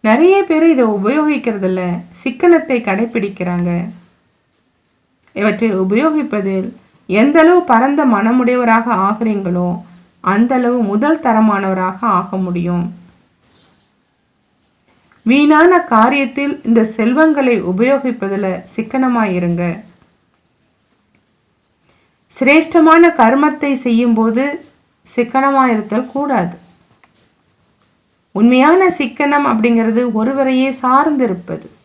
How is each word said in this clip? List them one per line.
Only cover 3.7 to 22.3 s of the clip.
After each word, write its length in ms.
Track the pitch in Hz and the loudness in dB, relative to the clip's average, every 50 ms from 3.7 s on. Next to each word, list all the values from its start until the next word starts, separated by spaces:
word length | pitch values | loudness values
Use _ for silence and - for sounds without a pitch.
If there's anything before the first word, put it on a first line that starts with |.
| 175 175 175 175 - - _ _ _ _ _ _ _ _ _ _ _ _ _ _ _ _ _ _ _ _ _ _ _ _ _ _ _ | -4 -4 -6 -8 -12 -18 _ _ _ _ _ _ _ _ _ _ _ _ _ _ _ _ _ _ _ _ _ _ _ _ _ _ _
இவற்றை 320 | 196 202 214 - 208 226 226 202 190 | -2 -2 -2 0 0 -2 -2 0 0
உபயோகிப்பதில் 880 | 190 190 202 226 294 320 302 302 277 - 214 214 190 196 190 190 190 240 - - _ _ _ _ _ - | -2 0 0 0 0 0 0 -2 -4 -4 -6 -4 -4 -4 -4 -4 -6 -6 -10 -16 _ _ _ _ _ -4
எந்த 280 | 185 208 240 285 294 330 | 0 0 0 2 4 4
அளவு 200 | 311 330 359 359 | 4 6 4 2
பரந்த 380 | 349 - 240 226 254 277 285 294 294 | 2 2 0 2 2 0 0 0 2
மனமுடையவராக 800 | 262 226 202 214 226 247 254 247 233 247 247 240 233 226 233 226 240 226 | 2 2 2 0 0 0 0 0 0 0 0 0 2 0 0 0 -2 -2
ஆகுறீங்களோ, 760 | 185 196 196 214 214 233 220 208 202 196 175 180 175 180 180 180 175 - - - - _ _ _ _ | 0 0 -2 -2 -2 -2 -4 -4 -4 -4 -4 -4 -2 -2 -4 -4 -6 -10 -18 -20 -20 _ _ _ _
அந்த 340 | - 185 196 208 233 240 269 | -4 -2 0 0 0 0 0
அளவு 240 | 254 247 240 247 247 | 0 0 0 0 0
முதல் 380 | 226 196 202 214 226 294 320 311 | -2 -2 -2 -2 0 0 0 0
தரமானவராக 760 | - 247 226 220 220 214 202 196 196 190 190 185 185 185 185 - | 0 0 2 2 2 2 2 0 -2 -4 -2 -2 -4 -6 -6 -4
ஆக 360 | - 226 196 175 180 - - | -4 -2 -2 -2 -2 -4 -6
முடியும். 500 | 190 185 180 175 175 170 175 175 175 175 175 - - - _ _ _ _ _ _ _ _ _ _ _ _ _ _ _ _ _ _ _ _ _ _ _ _ _ _ _ _ _ _ _ _ _ _ _ _ _ _ _ _ _ _ _ _ | -6 -6 -4 -4 -4 -4 -4 -4 -4 -4 -6 -10 -14 -20 _ _ _ _ _ _ _ _ _ _ _ _ _ _ _ _ _ _ _ _ _ _ _ _ _ _ _ _ _ _ _ _ _ _ _ _ _ _ _ _ _ _ _ _
வீணான 460 | 220 247 277 294 294 311 302 330 359 370 349 349 - | 0 2 4 4 4 4 6 6 4 4 2 0 2
காரியத்தில் 640 | 240 220 220 247 277 277 277 - - 285 285 285 285 - - | 2 2 2 2 2 0 -2 -4 -4 -4 -4 -4 -6 -6 -2
இந்த 140 | 226 233 226 220 | 0 2 2 2
செல்வங்களை 720 | 220 - - 220 233 254 302 320 320 302 285 269 254 240 202 | 0 -2 -2 -2 0 2 2 2 2 2 2 0 0 0 0
உபயோகிப்பதுல 840 | - 175 185 190 233 262 277 262 269 254 226 - 196 196 196 202 202 190 185 180 - - - | -2 -4 -2 0 2 2 2 0 -2 -4 -6 -4 -6 -6 -4 -4 -4 -4 -6 -8 -10 -12 -10
சிக்கனமாயிருங்க. 880 | - 220 220 - 262 262 254 247 233 220 202 180 180 175 175 170 170 175 175 165 - - - _ _ _ _ _ _ _ _ _ _ _ _ _ _ _ _ _ _ _ _ _ _ _ _ _ _ _ _ _ _ _ _ _ _ _ _ _ _ _ _ _ _ _ _ _ _ _ _ | -10 -8 -6 -4 -2 -2 0 0 -2 -2 -2 -2 -2 -2 -2 -2 -2 -4 -4 -6 -8 -14 -20 _ _ _ _ _ _ _ _ _ _ _ _ _ _ _ _ _ _ _ _ _ _ _ _ _ _ _ _ _ _ _ _ _ _ _ _ _ _ _ _ _ _ _ _ _ _ _ _